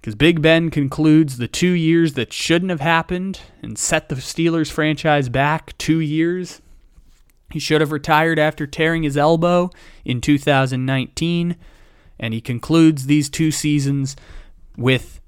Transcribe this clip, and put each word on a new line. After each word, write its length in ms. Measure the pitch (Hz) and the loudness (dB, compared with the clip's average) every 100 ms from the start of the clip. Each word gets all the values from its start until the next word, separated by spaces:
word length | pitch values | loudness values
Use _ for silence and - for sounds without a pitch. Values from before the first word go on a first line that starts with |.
'Cause 100 | - 107 | -10 0
Big 260 | 151 170 | 2 4
Ben 280 | 156 165 165 | 2 2 2
concludes 680 | 151 139 - 156 156 151 123 | -2 -4 0 4 4 4 -2
the 140 | 117 | -8
two 220 | - 180 | -2 0
years 420 | 175 160 165 165 | 2 2 2 2
that 180 | 127 110 | -2 -6
shouldn't 380 | - - 170 185 | -6 0 0 0
have 100 | 165 | -4
happened 640 | 151 165 - 180 190 185 - _ | 0 0 -2 -6 -6 -10 -16 _
and 160 | - 107 | -14 -8
set 300 | - 156 - | -2 -2 -2
the 80 | 131 | -10
Steelers 560 | - - 165 165 151 | -8 -2 0 0 -2
franchise 560 | - 151 147 160 147 127 | -2 -2 0 2 2 0
back 500 | 127 143 156 - - | 0 0 -2 -6 -8
two 220 | - 160 | -2 0
years. 640 | 156 156 165 180 180 - _ - _ - _ _ _ _ _ | 0 -2 -2 -4 -8 -16 _ -20 _ -20 _ _ _ _ _
He 80 | 156 | -8
should 220 | - 151 | 0 0
have 100 | 151 | 0
retired 480 | 151 143 151 165 156 | -2 2 2 4 2
after 260 | 151 - 147 | 0 0 -8
tearing 380 | - 160 165 | -2 0 0
his 140 | 151 139 | 0 2
elbow 520 | 151 165 175 175 180 - - - - | 2 4 4 2 0 -6 -20 -14 -6
in 160 | 120 | -2
two 160 | 135 143 | 2 2
thousand 480 | 147 135 135 131 131 | 2 2 2 -2 -2
nineteen, 720 | 135 127 - 165 170 175 170 - - - _ - - | -2 -4 -4 -2 0 -2 -6 -12 -20 -20 _ -20 -10
and 160 | 113 | -6
he 60 | 113 | -6
concludes 680 | - 120 - 165 160 151 131 | -6 -8 0 4 4 4 0
these 200 | 147 139 | 0 0
two 240 | - 160 | -2 -2
seasons 640 | 147 151 147 139 139 135 - - - - - - - | 0 -2 0 -2 -2 -4 -8 -18 -20 -20 -20 -20 -4
with 420 | 123 127 - - | 0 0 -4 -20